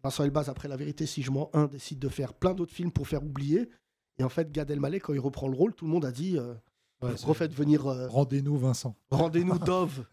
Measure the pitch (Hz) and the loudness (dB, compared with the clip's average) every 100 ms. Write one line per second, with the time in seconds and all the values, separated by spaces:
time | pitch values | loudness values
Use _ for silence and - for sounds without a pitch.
0 | 135 - 143 151 135 127 143 135 147 147 | -4 0 0 0 -2 -6 -8 -8 -6 -6
1 | 156 151 131 139 151 151 147 139 - 139 | -6 -4 -2 -2 0 2 2 -2 -12 -6
2 | 135 - 127 - 185 185 170 - 175 - | -6 -4 -6 0 0 0 -4 -4 -2 -2
3 | 135 147 151 135 139 185 233 - _ _ | -2 -4 -4 -4 2 2 0 -10 _ _
4 | _ - 127 - 156 151 143 143 139 190 | _ -2 -2 0 -2 -2 -2 -2 -2 -2
5 | - 139 135 - 135 131 214 - 160 170 | -2 -2 -2 -2 -2 2 2 2 0 0
6 | 135 120 185 160 120 117 - _ _ - | 0 -2 -2 -2 -4 -10 -18 _ _ -6
7 | 127 - 147 156 156 131 147 151 135 127 | -4 0 0 2 0 2 4 4 4 -4
8 | 127 123 131 139 139 147 131 120 127 - | 0 2 2 2 2 2 2 2 -2 -8
9 | - 135 165 165 180 175 170 185 160 135 | 0 2 4 4 2 2 2 2 2 -2
10 | 113 | -12